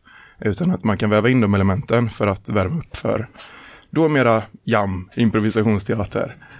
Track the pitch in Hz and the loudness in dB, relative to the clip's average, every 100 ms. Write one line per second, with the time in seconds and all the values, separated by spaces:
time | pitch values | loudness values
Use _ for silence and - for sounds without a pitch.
0 | _ - - - 107 98 175 - 110 101 | _ -20 -20 -6 -4 0 0 0 -2 -2
1 | 107 107 113 127 104 101 98 95 - 117 | 2 2 4 2 2 2 2 0 0 0
2 | 113 - 104 95 - 104 92 165 - - | 0 -2 -2 -2 -2 -2 -2 -4 -8 -8
3 | 110 110 117 - - - - - _ 151 | -4 -4 -6 -14 -20 -20 -20 -20 _ 0
4 | 160 147 120 113 104 - - 110 101 90 | 2 2 2 2 -2 -10 -2 0 0 -4
5 | 92 - 113 110 107 110 110 104 - 113 | -6 0 0 2 0 0 0 0 -2 -4
6 | 98 - 117 - - | -4 -6 -6 -10 -20